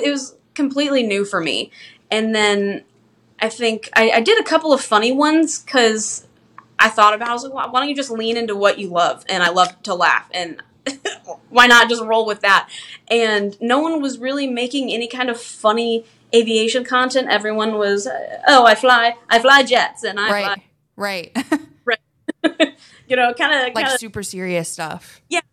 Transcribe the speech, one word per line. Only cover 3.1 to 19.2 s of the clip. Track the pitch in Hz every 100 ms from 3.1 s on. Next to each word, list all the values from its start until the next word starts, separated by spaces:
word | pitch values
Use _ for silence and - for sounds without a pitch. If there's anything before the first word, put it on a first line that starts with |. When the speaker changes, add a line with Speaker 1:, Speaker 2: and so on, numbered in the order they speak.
| _ _ -
Speaker 1:
I | 226
think | - 233 220 - -
I, | 220
I | 226
did | 233 453
a |
couple | - 320 320
of | 262
funny | - 208 233
ones | 269 294 320 320 -
'cause | - 269 226 220 214 - - _ _ _ - -
I | 214
thought | 220 208
about | 214 233
it. |
I |
was | 240
like, | 269
"Why, | 262 240
why | 247
don't | 285
you | 285
just | 269
lean | 226 226 233
into | 226 202
what | 202 202
you | 190
love?" | 175 165 127 -
And | 190
I | 175
love | 180 180 -
to | 214 180
laugh. | 165 120 -
And | 180 170 147 - _ -
<laughs> | 277 415 - - - _
why | 240 247
not | 240 226
just | 233
roll | 220 226 214
with | 208
that? | 202 185 - - - - -
And | 233 220 208 202 202
no | 233 262
one | 320 320
was | 277 233
really | 254 285 269
making | 240 247 277 247
any | 220 233
kind | 254 254
of | 233
funny | - - 220 220 233 226 226 _ _ 233
aviation | 226 220 226 254 247
content. | 254 254 269 262
Everyone | 208 214 214 214 214
was, | 202 202 202
uh, | - - - -
"Oh, | 269 233
I | 214
fly, | 254 240 233 240